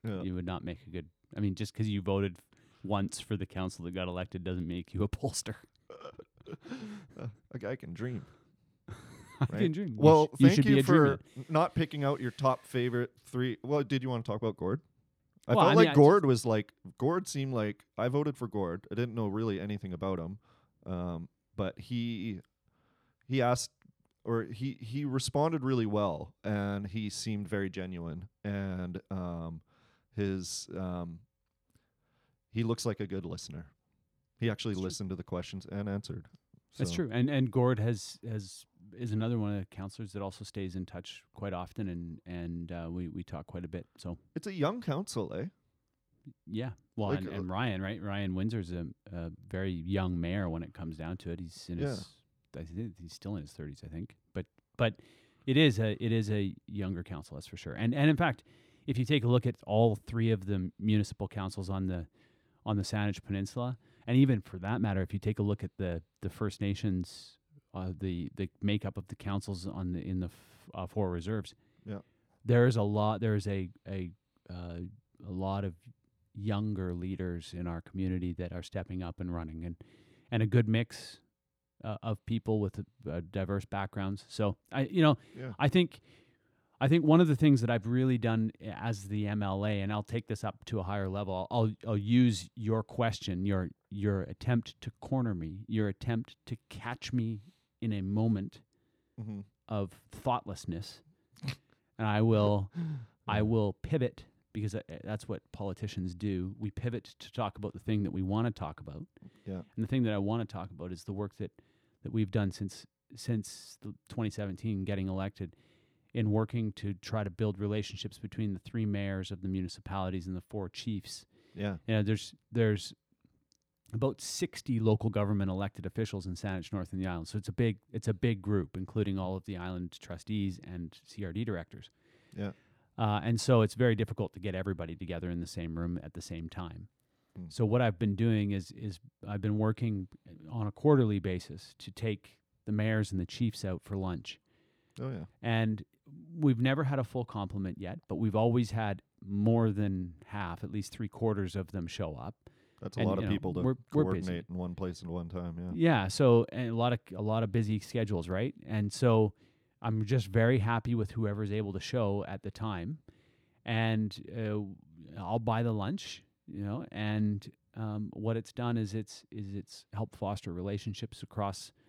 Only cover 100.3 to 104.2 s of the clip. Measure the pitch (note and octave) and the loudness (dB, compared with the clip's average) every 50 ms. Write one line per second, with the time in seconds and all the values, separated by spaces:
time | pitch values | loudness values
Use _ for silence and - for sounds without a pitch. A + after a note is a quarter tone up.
100.3 | A#2+ - - G2 F#2+ - - - E2 E2+ - - - - _ _ _ _ _ _ | 0 0 0 -6 -10 -8 -6 -6 -6 -6 -6 -10 -14 -20 _ _ _ _ _ _
101.3 | _ - - - - - _ _ _ _ _ _ _ - A2 G#2+ G#2 G#2+ A2 A2+ | _ -10 -8 -8 -8 -10 _ _ _ _ _ _ _ -2 0 2 4 6 6 6
102.3 | A2 G#2 G#2 G#2 G#2 G2+ G2 - - E3+ E3 D#3 D3+ B2+ A2+ - _ _ - - | 6 6 6 6 4 4 0 -2 -4 -6 -4 -4 -6 -8 -10 -14 _ _ -4 0
103.3 | G#2 G#2+ G#2+ G#2+ A#2 A2 G#2 G2+ - _ - - D#3+ C#3+ B2 - - - | 2 2 4 4 4 4 2 2 0 _ -4 -2 0 0 0 0 -4 -6